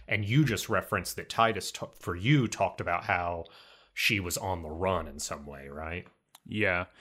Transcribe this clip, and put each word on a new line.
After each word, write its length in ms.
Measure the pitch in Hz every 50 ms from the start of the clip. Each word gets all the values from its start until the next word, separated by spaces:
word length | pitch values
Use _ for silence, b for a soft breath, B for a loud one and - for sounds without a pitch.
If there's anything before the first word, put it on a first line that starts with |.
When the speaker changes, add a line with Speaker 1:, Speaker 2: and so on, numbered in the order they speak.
| B
Speaker 1:
And 200 | - - 104 104
you 180 | 101 117 143 156
just 240 | 127 110 92 - -
referenced 480 | 110 92 - - - 98 90 - -
that 140 | - - -
Titus, 420 | - - 113 113 107 95 - -
t-, 140 | - - - - - -
for 160 | - - 87
you, 360 | 87 95 120 151 143 120 104
talked 320 | - - 98 90 - -
about 240 | 92 87 87 85 90
how 400 | 101 98 90 87 85 87 85 82 b b b b b b b b b b
she 260 | - - - 120 98
was 180 | 90 87 82 -
on 260 | - 95 92 87 82
the 60 | 78
run 380 | 78 82 92 95 95 87 80 76
in 100 | 71 -
some 280 | - - 90 76 73
way, 240 | 73 71 67 69 69
right? 360 | 69 73 78 80 85 90 - - - _ _ _ - - -
Speaker 2:
Yeah. 420 | - - 107 104 95 90 87 92 - B B